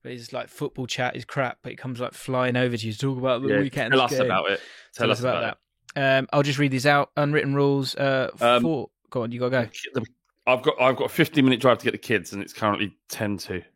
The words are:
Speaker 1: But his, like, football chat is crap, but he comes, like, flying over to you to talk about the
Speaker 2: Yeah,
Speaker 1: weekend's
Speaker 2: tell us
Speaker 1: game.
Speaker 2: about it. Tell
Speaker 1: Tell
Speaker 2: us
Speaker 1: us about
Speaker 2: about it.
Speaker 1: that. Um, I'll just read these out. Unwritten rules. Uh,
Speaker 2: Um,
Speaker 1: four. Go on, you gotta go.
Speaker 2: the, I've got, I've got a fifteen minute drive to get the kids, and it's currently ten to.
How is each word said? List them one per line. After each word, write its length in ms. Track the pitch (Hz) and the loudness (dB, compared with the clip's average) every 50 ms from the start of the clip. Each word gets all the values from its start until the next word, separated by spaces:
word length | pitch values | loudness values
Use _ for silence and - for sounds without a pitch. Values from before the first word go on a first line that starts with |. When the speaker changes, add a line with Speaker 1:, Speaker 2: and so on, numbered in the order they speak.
| _ | _
Speaker 1:
But 80 | 131 | -14
his, 200 | 127 120 117 - | -14 -14 -14 -10
like, 180 | 131 120 - - | -10 -10 -10 -10
football 360 | - - 147 139 _ - 127 | -10 -8 -8 -8 _ -8 -8
chat 300 | 117 - - 127 127 - | -6 -4 -4 -4 -4 -4
is 100 | 127 120 | -8 -12
crap, 320 | - - 143 131 120 - _ _ | -8 -4 -4 -2 -2 -4 _ _
but 80 | 127 | -16
he 40 | - | -14
comes, 240 | - - 131 127 117 | -12 -10 -10 -8 -6
like, 140 | 127 - - | -8 -8 -8
flying 420 | - - - 131 127 127 127 123 | -10 -6 -4 -2 0 0 2 2
over 220 | 123 127 123 120 | 2 2 2 0
to 80 | 113 113 | -2 -4
you 80 | 113 107 | -6 -4
to 60 | - | -2
talk 180 | 139 135 135 | -2 -2 -2
about 240 | 127 123 131 127 117 | -2 0 0 0 0
the 80 | 135 - | 2 2
Speaker 2:
Yeah, 100 | 104 101 | 2 2
Speaker 1:
weekend's 360 | 143 135 - 143 123 113 135 | 2 0 -2 -4 -2 2 4
Speaker 2:
tell 100 | 131 127 | 2 2
us 60 | 120 | 2
Speaker 1:
game. 100 | 135 131 | 2 0
Speaker 2:
about 300 | 131 123 92 92 76 95 | 0 2 2 0 2 0
it. 100 | 101 - - - - - - _ _ | -2 -2 -4 -14 -20 -20 -20 _ _
Tell 120 | - 117 | -2 0
Speaker 1:
Tell 60 | 110 | 0
Speaker 2:
us 60 | 107 | 0
Speaker 1:
us 40 | 113 123 | 0 0
about 140 | 127 110 | -2 0
Speaker 2:
about 60 | 82 - - - | 0 -2 -4 -6
it. 40 | _ _ _ _ _ _ - - | _ _ _ _ _ _ -10 -4
Speaker 1:
that. 240 | 143 139 135 135 135 | -2 2 2 2 2
Um, 80 | 135 - | 2 0
I'll 120 | - 147 139 | 0 0 2
just 160 | 147 139 135 | 0 0 0
read 100 | 147 139 | 0 0
these 140 | 131 131 123 | 0 0 2
out. 240 | 147 147 143 135 _ _ | 4 4 4 2 _ _
Unwritten 380 | 147 147 143 147 151 - 139 139 | -2 0 2 2 0 0 0 0
rules. 400 | 143 143 143 139 139 135 127 - | 2 2 2 2 0 -2 -4 -4
Uh, 340 | - 139 139 135 131 127 - - - | -2 -2 0 0 0 -2 -4 -2 2
Speaker 2:
Um, 220 | 120 120 123 120 | 4 4 4 4
Speaker 1:
four. 280 | 120 165 160 131 - - _ _ _ _ | 4 2 0 -2 -6 -10 _ _ _ _
Go 140 | - 127 113 | -6 -6 -4
on, 80 | 117 | -4
you 80 | 123 120 | -4 -4
gotta 100 | 127 123 | -2 0
go. 180 | 131 127 117 113 - - - - - 131 | 0 0 -2 -2 -8 -14 -14 -6 -6 -6
Speaker 2:
the, 40 | 110 - _ _ _ _ _ _ _ | -6 -6 _ _ _ _ _ _ _
I've 160 | 123 127 123 | 2 2 2
got, 180 | - 151 - - | 2 -2 2 4
I've 140 | 127 131 127 | 4 4 4
got 100 | 113 - | 2 -2
a 40 | 117 | -4
fifteen 340 | - - 160 - - 143 131 | 2 0 0 2 4 4 4
minute 160 | 131 127 107 | 4 4 4
drive 180 | 120 127 117 - | 4 4 4 4
to 40 | - | 0
get 60 | 120 | -4
the 60 | 104 | -4
kids, 340 | 107 - - 117 98 80 - - | -4 -2 0 0 0 0 -4 -10
and 80 | 98 | -10
it's 120 | 95 - - | -10 -10 -8
currently 420 | - 113 104 104 - 107 95 - _ _ _ | -2 0 0 0 0 -2 -6 -6 _ _ _
ten 280 | - - 113 104 101 92 | -6 -4 -4 -4 -4 -6
to. 220 | - - 98 87 - _ _ | -6 -8 -10 -10 -10 _ _